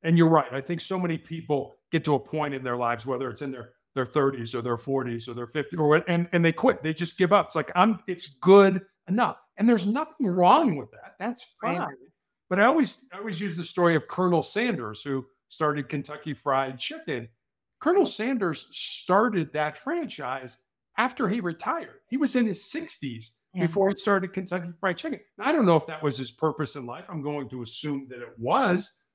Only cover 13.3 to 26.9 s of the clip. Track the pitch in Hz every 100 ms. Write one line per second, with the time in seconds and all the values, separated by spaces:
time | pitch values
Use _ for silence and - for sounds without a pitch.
13.3 | 165 202 165 165 - 175 160 - - 180
14.3 | 170 - 202 240 175 113 107 143 135 127
15.3 | _ _ - 151 147 139 151 139 151 160
16.3 | 139 - 135 131 127 - 320 320 127 117
17.3 | _ _ _ _ _ 294 370 320 - 220
18.3 | 262 185 147 - - - - - 185 233
19.3 | 208 156 151 151 147 - 339 269 - 131
20.3 | 131 127 - _ _ _ - 247 247 220
21.3 | 226 175 165 - 330 - - _ 254 285
22.3 | 254 226 185 - 311 330 - 139 113 113
23.3 | _ _ 180 175 165 196 202 - 202 185
24.3 | 190 185 180 170 170 196 175 320 254 _
25.3 | - 226 320 208 160 - 156 147 123 127
26.3 | - 156 147 147 147 120